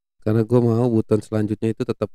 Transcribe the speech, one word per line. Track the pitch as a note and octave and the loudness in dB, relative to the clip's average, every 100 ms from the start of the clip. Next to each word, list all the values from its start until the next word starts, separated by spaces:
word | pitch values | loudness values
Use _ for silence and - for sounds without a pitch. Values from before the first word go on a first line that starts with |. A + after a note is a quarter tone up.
| _ _ - | _ _ -2
Karena | A2 | 0
gua | A2 B2 | 2 2
mau | A#2+ A2+ B2 | 2 2 2
button | A2+ - G#2+ | 0 0 -2
selanjutnya | - A2 G#2+ G#2+ A2+ | -2 -4 -2 -2 -4
itu | A2 A#2+ | -4 -6
tetap | A2+ G#2+ | -6 -8